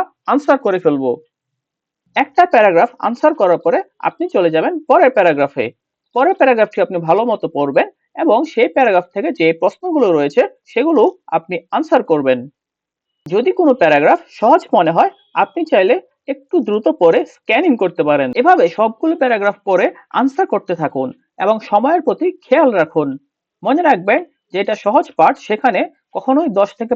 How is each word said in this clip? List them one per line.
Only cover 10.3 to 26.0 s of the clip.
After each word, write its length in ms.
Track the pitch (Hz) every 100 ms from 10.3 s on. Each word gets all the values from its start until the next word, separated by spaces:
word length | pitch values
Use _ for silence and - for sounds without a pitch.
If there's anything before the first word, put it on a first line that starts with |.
| 233 285 -
সেগুলো 380 | _ - 294 294 277 - -
আপনি 300 | 165 165 175 -
আনসার 320 | 226 - 277
করবেন। 340 | 214 156 135 127 127 _ _ _ _ _ _ _ -
যদি 240 | 185 370
কোনো 200 | 370 320
প্যারাগ্রাফ 460 | 247 165 147 - 339 -
সহজ 320 | - 214 339 -
মনে 200 | 214 175 170
হয়, 140 | 381 - _
আপনি 260 | - 196 -
চাইলে 300 | 320 226 190 320 - _ -
একটু 300 | 277 _ 359
দ্রুত 260 | 214 208 320 311
পড়ে 200 | 170 190 320
স্ক্যান 380 | _ - 226
ইন 100 | 359 233
করতে 260 | 185 165
পারেন। 260 | 151 147 131 123
এভাবে 240 | 254 - 170
সবগুলো 460 | - 220 226 320 330
প্যারাগ্রাফ 400 | 262 226 202 196
পড়ে 220 | - 185 349 - _
আনসার 360 | - 262 269 381
করতে 280 | 202 - 170
থাকুন 320 | 147 139 131 - _ -
এবং 160 | 190 220
সময়ের 400 | - 202 254 349
প্রতি 240 | - - 359 370
খেয়াল 280 | - 269 285
রাখুন। 360 | 202 160 165 143 135 _ _ _ _
মনে 200 | 190 294
রাখবেন 380 | 339 208 190 269 349 _ _
যে 80 | 185
এটা 140 | 208
সহজ 320 | 214 202 262 - -
পাঠ, 180 | 165 269
সেখানে 420 | - 214 214 175 - _